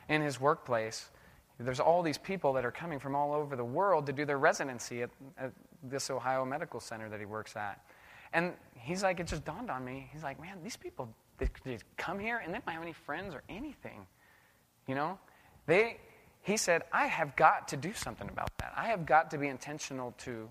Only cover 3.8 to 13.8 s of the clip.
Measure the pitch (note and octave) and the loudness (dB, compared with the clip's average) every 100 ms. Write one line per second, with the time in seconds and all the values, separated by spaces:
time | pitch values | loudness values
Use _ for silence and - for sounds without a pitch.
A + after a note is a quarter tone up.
3.8 | G3 D#3+ C#3+ C3+ D3 C#3+ D#3 G3 C#3+ A#2+ | 6 4 4 -2 0 6 6 6 -2 -6
4.8 | - A#2+ A#2+ - C3+ - C3 - - - | -8 -6 -6 -8 -18 -8 -8 -10 -20 -16
5.8 | B2+ C3+ - B2+ B2+ C3 C3 D3 E3 A#2+ | -6 -4 -2 -2 0 0 0 -2 -6 -8
6.8 | - A2 A2 G#2 G#2 G#2+ G2+ A2 G2+ F#2+ | -8 -10 -8 -8 -6 -6 -6 -6 -6 -8
7.8 | - - - - - E3 F3 - - - | -16 -20 -20 -20 0 2 2 -2 -16 -12
8.8 | A#2 F#3 G3 F3 F3 D#3+ D3+ E3+ A#3+ C3 | -6 2 2 2 -2 -4 -4 -6 -6 -6
9.8 | B2+ C3+ C3 D3 D3+ C#3+ E3 G3 E3+ - | -6 -8 -12 -10 -10 -10 -12 -12 -10 -10
10.8 | F4+ - A#2+ - _ - B2+ - C3 A2+ | -10 -10 -10 -12 _ -2 -2 0 -6 -8
11.8 | - - - G3 A3 A#3 E3 G#3+ - E3 | -8 -8 -6 -4 -2 -2 -4 -6 -6 -6
12.8 | E3 D#3 - D#3 G3 C3+ - F3 D4 - | -8 -10 -6 -6 -6 -10 -10 -10 -10 -10